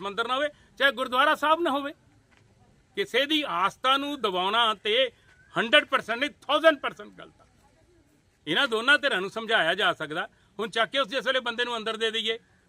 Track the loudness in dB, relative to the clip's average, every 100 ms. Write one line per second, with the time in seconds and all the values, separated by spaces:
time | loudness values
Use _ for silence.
0 | -6 -4 -2 -2 -4 -6 _ 0 0 0
1 | -2 4 4 4 2 2 2 -2 -4 -12
2 | _ _ _ _ _ _ _ _ _ -6
3 | 0 0 2 0 0 0 0 0 2 2
4 | 0 -4 -2 0 0 2 2 0 0 2
5 | 0 -4 _ -20 -6 -4 0 -2 0 -4
6 | -4 -6 -6 -8 -2 4 4 2 -6 -10
7 | -18 -20 -20 _ _ _ _ _ _ _
8 | _ _ _ _ -2 0 0 0 4 4
9 | 4 -2 -2 -6 0 2 2 2 0 0
10 | -6 -6 -8 _ _ -10 -6 -2 -2 0
11 | -2 -2 -2 -2 -4 -4 -4 -4 -6 -4
12 | -4 -2 -4 -6 _ _